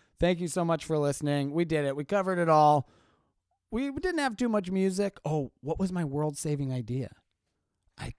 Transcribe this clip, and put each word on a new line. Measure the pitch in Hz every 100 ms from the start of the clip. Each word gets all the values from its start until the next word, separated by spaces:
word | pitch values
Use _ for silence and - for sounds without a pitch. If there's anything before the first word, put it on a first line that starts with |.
| _ -
Thank | 170 175
you | 175
so | 185
much | 170 160 -
for | 151
listening. | 143 139 147 143 139
We | 156 170
did | 156
it. | 139
We | 139
covered | 147 202 185 180
it | 170
all. | 156 151 147 - _ _ _ _ _ _ _ _
We | 220 277
didn't | 277 370 339
have | 277 214
too | 247
much | 208 180
music. | 190 190 185 202 -
Oh, | 147 156 131 -
what | 131 165
was | 190
my | 180
world-saving | 156 143 151 139 156 143 139
idea? | 127 113 127 120 - _ _ _ _ _ _ _ -
I | -